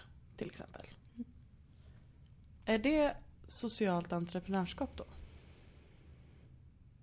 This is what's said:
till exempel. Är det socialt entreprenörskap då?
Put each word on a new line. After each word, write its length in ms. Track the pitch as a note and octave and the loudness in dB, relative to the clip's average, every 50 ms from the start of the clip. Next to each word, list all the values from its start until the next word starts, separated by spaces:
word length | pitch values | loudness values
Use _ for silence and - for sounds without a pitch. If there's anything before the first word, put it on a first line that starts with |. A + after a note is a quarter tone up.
| - - - - - - - | -14 -16 -20 -20 -20 -18 -8
till 100 | - - | -8 -8
exempel. 400 | - - - - - - - - - - - - - - A#3 A#3 - - - - - - - - - - - - - - - - - - - - - - - - - - - - | -6 -6 -10 -12 -10 -12 -16 -16 -16 -18 -20 -20 -18 -12 -12 -12 -12 -12 -20 -20 -20 -20 -20 -20 -20 -20 -20 -20 -20 -20 -20 -20 -20 -20 -20 -20 -20 -20 -20 -20 -20 -20 -8 2
Är 140 | - A3 G#3+ | 2 2 4
det 380 | G#3+ C#4 D#4 D4+ D4 C#4 - - - - - - - - | 6 6 6 8 6 6 4 0 -10 -16 -18 -18 -16 -12
socialt 640 | - - - A3 A3 - A3 F#3+ F3 F3 E3+ E3+ F3+ | -8 -4 -2 0 2 4 4 4 4 4 2 0 0
entreprenörskap 800 | E3+ E3+ F3 - F3+ F3 - G3 F#3+ F3+ F3 - - C#4 - - | -2 -2 0 -2 -4 -2 0 2 2 2 0 0 -2 -2 -4 -2
då? 80 | - - - - - - - - - - - - - - - - - - - - - - - - - - - - - - - - - - - - - - - - - | -10 -12 -12 -12 -14 -14 -14 -16 -18 -18 -20 -20 -20 -20 -20 -20 -20 -20 -20 -20 -20 -20 -20 -20 -20 -20 -20 -20 -20 -20 -20 -20 -20 -20 -20 -20 -20 -20 -20 -20 -20